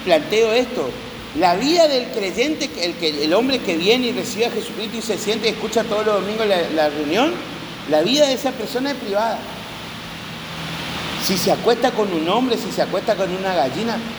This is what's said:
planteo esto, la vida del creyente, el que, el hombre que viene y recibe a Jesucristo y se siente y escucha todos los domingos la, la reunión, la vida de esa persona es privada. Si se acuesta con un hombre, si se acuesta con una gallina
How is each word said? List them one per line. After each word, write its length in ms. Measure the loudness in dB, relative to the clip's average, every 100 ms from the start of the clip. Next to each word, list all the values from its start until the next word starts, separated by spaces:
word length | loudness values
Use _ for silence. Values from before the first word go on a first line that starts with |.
planteo 480 | 4 2 4 2 4
esto, 380 | 4 2 -2 -4 -6 -10 -12 -8 2
la 180 | 4 4
vida 320 | 4 6 6
del 200 | 4 0
creyente, 640 | -2 -2 0 0 0 -4 -2
el 140 | -4 0
que, 280 | -2 0
el 100 | 4
hombre 260 | 4 4 0
que 180 | 0 0
viene 300 | 4 4 2
y 40 |
recibe 360 | -2 -4 -2 -2
a 40 |
Jesucristo 460 | -2 -6 -6 -6 -6
y 40 |
se 160 | -4 -2
siente 300 | -2 0 0
y 40 |
escucha 320 | -2 0 0
todos 220 | 2 0 2
los 160 | 2
domingos 260 | 0 0 2
la, 140 | 2 2
la 160 | 2 2
reunión, 440 | 2 0 2 2 0 -8 -12 -12 -10 0
la 120 | 2
vida 240 | 4 4 4
de 80 |
esa 180 | 2 -2
persona 400 | -4 -4 -2 -2
es 60 | -4
privada. 400 | -2 0 0 -2 -6 -10 -10 -10 -10 -12 -12 -12 -10 -10 -10 -8 -8 -6 -6 -6 -6 -4 -2
Si 120 | 0
se 140 | 2
acuesta 400 | 2 2 2 2
con 200 | 0 0
un 160 | 0 2
hombre, 280 | 2 2 0
si 140 | -2
se 100 | -2
acuesta 340 | -2 0 0 0
con 160 | 0
una 220 | -2 0
gallina 440 | 0 0 0 -2 -4 -6